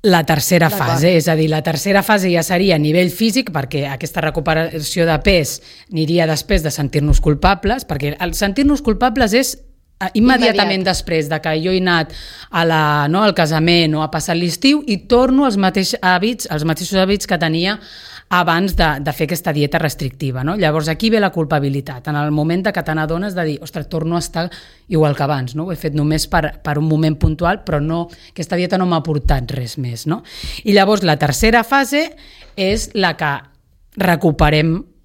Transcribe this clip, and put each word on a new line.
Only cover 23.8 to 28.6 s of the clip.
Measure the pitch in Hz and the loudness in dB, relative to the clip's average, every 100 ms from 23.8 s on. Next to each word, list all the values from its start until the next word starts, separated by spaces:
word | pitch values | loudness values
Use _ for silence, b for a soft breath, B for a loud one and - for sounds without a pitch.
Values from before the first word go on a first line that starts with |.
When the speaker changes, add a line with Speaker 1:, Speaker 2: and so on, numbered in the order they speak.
| 147 | -6
Speaker 1:
torno | 165 160 170 | -6 -2 -4
a | |
estar | - 170 175 B B B B | -4 -6 -6 B B B B
igual | 160 151 | 0 2
que | 143 | 0
abans, | 139 143 127 | -2 -2 -4
no? | 139 180 | -6 -6
Ho | |
he | 160 | -6
fet | 156 | -4
només | 147 147 151 - | 0 0 0 0
per, | 175 156 - | 0 -2 -6
per | 151 147 | -4 -2
un | 156 | 0
moment | 156 156 151 | 2 2 2
puntual, | 156 151 170 208 | 0 2 0 -2
però | - 151 | -2 -2
no, | 151 165 165 B B | -2 -4 -6 B B
aquesta | - 156 | -12 -4
dieta | 180 | -4